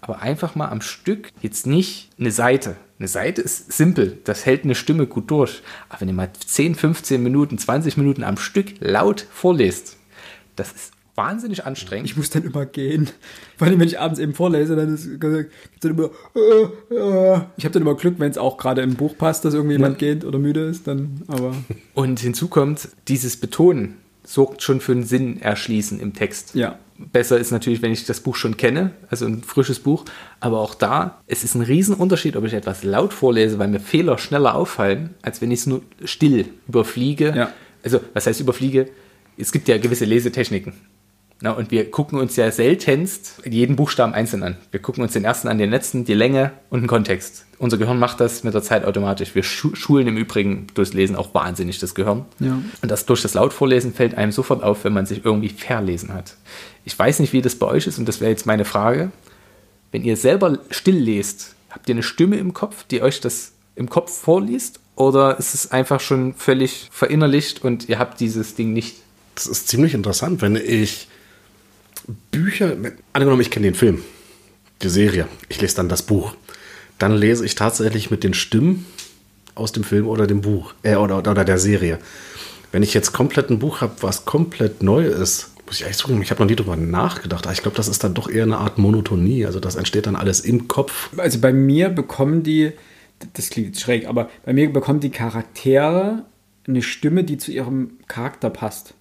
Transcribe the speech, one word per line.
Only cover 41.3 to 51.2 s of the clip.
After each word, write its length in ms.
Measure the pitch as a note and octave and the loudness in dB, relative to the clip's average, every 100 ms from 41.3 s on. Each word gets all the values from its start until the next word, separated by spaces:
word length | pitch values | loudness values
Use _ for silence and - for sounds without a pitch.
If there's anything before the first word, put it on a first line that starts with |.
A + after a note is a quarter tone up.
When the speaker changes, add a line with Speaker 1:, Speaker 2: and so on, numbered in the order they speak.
| _ | _
Speaker 1:
Na, 120 | A2 | -6
und 180 | A2 A2+ | -4 0
wir 180 | A2+ G#2+ | 0 0
gucken 300 | - D3 C#3+ | -2 -2 -2
uns 160 | C3 | -2
ja 160 | - A2+ | 2 2
seltenst 920 | G#2+ A#2 F#3+ - C#3 F#3 - - - - | 4 4 4 2 2 0 -6 -14 -16 -4
jeden 280 | A2+ B2 C#3+ | 0 2 4
Buchstaben 360 | D3 - A#2 | 2 2 0
einzeln 300 | G#2+ A#2 G2+ | 2 -2 -2
an. 140 | F#2 F2+ - | -4 -8 -8
Wir 100 | G2 | -8
gucken 220 | - - | -6 -4
uns 80 | A#2 | -2
den 100 | A#2 | 0
ersten 240 | G#2 B2 - | 0 -2 -2
an, 100 | A2 | 0
den 140 | G#2 | 2
letzten, 340 | B2 - B2+ | 0 -2 -6
die 100 | A#2+ | 0
Länge 360 | G#2+ A#2+ C3+ C3+ - _ | 2 4 4 0 -4 _
und 120 | B2 | -4
den 80 | A2+ | 2
Kontext. 560 | A#2 G#2 F#2+ - - _ _ | 2 2 -2 -4 -18 _ _
Unser 160 | B2 A2+ | -2 0
Gehirn 220 | A2 B2+ | 0 2
macht 180 | A#2+ - | 0 2
das 240 | A#2+ A#2+ | 0 0
mit 120 | A#2+ | -2
der 80 | G#2+ | -2
Zeit 200 | - A2 | 0 0
automatisch. 520 | G2+ G2+ G2+ G2 G2 G2 | 0 -2 -2 -2 -2 -2
Wir 80 | |
schu-, 320 | F#2+ - D3+ - | -4 -2 -4 -4
schulen 320 | - C#3+ B2 | 2 4 4
im 80 | A2 | 0
Übrigen 500 | A2 A2 G2+ F#2 - | -2 0 0 -2 -6
durchs 200 | - F#2+ | -2 0
Lesen 200 | F#2+ F#2+ | 2 0
auch 200 | F#2+ | 0